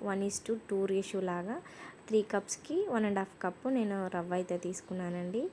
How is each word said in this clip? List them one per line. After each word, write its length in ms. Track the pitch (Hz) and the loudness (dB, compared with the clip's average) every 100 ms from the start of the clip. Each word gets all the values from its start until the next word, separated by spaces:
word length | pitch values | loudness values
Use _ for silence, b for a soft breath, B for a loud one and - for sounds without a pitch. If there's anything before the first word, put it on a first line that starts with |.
one 180 | 202 196 | -2 0
is 140 | 196 - - | 0 -2 -2
to 100 | 220 - | -2 0
two 180 | 190 190 | 0 2
ratio 340 | 190 190 196 | 2 0 -2
లాగా 360 | 185 175 185 311 B B B - - | 0 -2 -2 -6 B B B -14 2
త్రీ 140 | 214 | 2
కప్స్‌కి 640 | 208 202 - - - 330 403 | 4 0 0 -6 -2 0 2
వన్ 160 | 233 | 4
అండ్ 140 | 214 196 | 4 2
హాఫ్ 240 | 185 - | 0 -2
కప్పు 260 | 185 180 262 | -4 -2 0
నేను 420 | 262 208 196 185 | 2 2 0 0
రవ్వ 180 | 180 175 | -2 0
అయితే 240 | 180 180 175 | 0 0 -2
తీసుకున్నానండి. 840 | 180 180 - 185 175 175 180 220 359 | -2 -6 -6 -4 -2 -2 -2 -2 -2